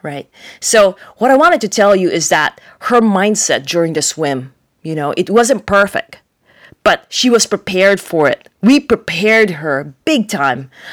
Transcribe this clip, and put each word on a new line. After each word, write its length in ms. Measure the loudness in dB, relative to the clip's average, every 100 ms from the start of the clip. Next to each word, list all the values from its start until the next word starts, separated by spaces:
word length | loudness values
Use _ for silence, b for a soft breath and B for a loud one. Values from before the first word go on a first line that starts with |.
right? 260 | -14 -12 -16 B B B
So 360 | -2 2 2 0 B _
what 140 | 2
I 60 | 4
wanted 240 | 4 2
to 60 | -2
tell 280 | 0 2 2
you 140 | 2
is 180 | -2 0
that 320 | 0 -2 -6 B B
her 200 | 0 2
mindset 640 | 2 2 0 0 -2 -4
during 300 | -2 -2 -2
the 80 | -2
swim, 500 | -4 -4 -4 -4 -8 _ _ _
you 120 | -8
know, 200 | -6 -4 -4
it 140 | 0
wasn't 340 | 0 2 0
perfect, 540 | 0 0 0 -2 -10 -18 _ _ b b b _
but 240 | -2 -2 -4
she 220 | -4 0
was 160 | 2 0
prepared 540 | -4 -4 0 2 0
for 280 | -2 0 0
it. 220 | -2 _ _
We 200 | 2 2
prepared 720 | 2 -2 -2 -4 0 2 2
her 440 | -2 -4 -6 -6 -8
big 240 | -2 -2 -2
time, 420 | -2 -2 -2 -8 B B